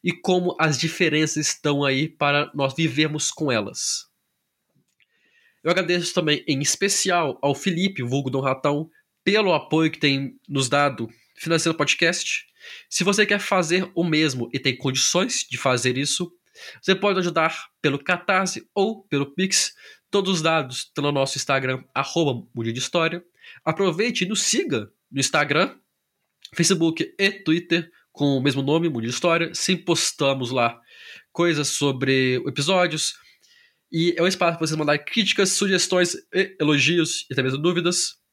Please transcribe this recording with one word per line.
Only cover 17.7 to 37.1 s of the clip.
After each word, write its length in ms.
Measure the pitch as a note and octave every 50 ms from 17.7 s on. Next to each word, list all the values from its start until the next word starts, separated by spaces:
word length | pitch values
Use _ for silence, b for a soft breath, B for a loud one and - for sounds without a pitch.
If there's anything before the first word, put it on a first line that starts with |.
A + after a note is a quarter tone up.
| _ _
pelo 160 | - D3 C#3
Catarse 720 | C#3 - - F3+ F3 - - F#3+ F#3 G3 F#3 - - - _ _
ou 280 | G3+ G3 A3+ A3 - -
pelo 300 | _ - - E3+ C#3 -
Pix. 400 | F3 F#3 F#3+ - - - - B B B B B B B _
Todos 220 | - G3+ F#3+ F#3 F#3+
os 80 | D#3+
dados 380 | D#3 E3 D#3+ D#3+ C#3+ B2+ B2 -
estão 260 | - _ _ - C#3+
no 80 | D3 C#3+
nosso 240 | C#3+ C3+ C#3 -
Instagram, 440 | C#3 - - C#3 C3+ C3 C3 C3 B2+ - _ _
arroba 500 | B2+ C#3 - - E3+ E3 C#3+ B2 A#2 - _ _
Mundinho 200 | A#2+ A2+ A2+ A2+
de 60 | B2+
História. 440 | - - - F3 D#3+ E3 F3 F3 - _ B B B B B B B
Aproveite 600 | E3+ D#3 - G3 F#3 D#3 E3 A3 A#3+ A#3+ - F#3
e 20 |
nos 160 | F3 A3 G3 -
siga 480 | - - - G4 C#4 D3 A2 G#2 - _ _ _ _
no 100 | - C#3
Instagram, 560 | C3 - - D3+ D3 B2 C#3 D#3 F#3+ C#4 - _ _ _ _ _ _ _ _ _ _ _ _ _ _ - -
Facebook 640 | - E3+ - F#3+ D#3+ E3 E3 D#3+ - E3 - -
e 140 | - G3 G3
Twitter 580 | G3 - - D#3 D#3 E3+ E3 - E3+ E3+ E3 E3+ b b b b
com 260 | _ - D3 C#3+ C#3
o 40 | C3
mesmo 200 | B2+ D3 B2+ C#3
nome, 280 | C3+ C3+ D3+ E3 E3+ E3+
Mundo 140 | C#3 A#2 A2+
de 60 | A#2+
História. 460 | B2 - - E3+ E3 E3+ E3+ D#3+ -
Sim, 220 | - - - F#3+
postamos 760 | E3 - - E3 - - - - - D3 C#3 C3+ C3 B2+ A#2
lá 280 | C3 B2+ A#2 A#2 - B B B B B B B B B B B
coisas 380 | _ - E3+ F3 D#3+ D3 C#3+ -
sobre 640 | - - C#3+ C#3+ C3+ B2+ C#3 C3+ C3+ C3 C3 B2+ B2+ B2+ -
episódios. 720 | C#3+ B2+ C#3+ C#3 D3+ F#3+ F#3 F3+ E3 D3+ D3+ - - - b b b b b b b b b b b b b b _
E 240 | - D#3+ E3 F3 F3
é 40 | -
um 60 | E3+
espaço 300 | F#3 F#3 - F#3 E3+ E3
para 100 | E3 E3
vocês 100 | D3+ D#3
mandarem 260 | D#3 D3+ D3 D3+ D3+ -
críticas, 480 | - - A3+ G#3 F#3+ - - G3 F#3+
sugestões, 600 | - - G#3 G3 F#3+ F3 - - F#3 F3+ F3 E3+ - - _ _ -
e 220 | F#3 F#3+ - - -
elogios 680 | D#3 D3+ D3+ C#3+ C3 - F3 F3 D#3 D#3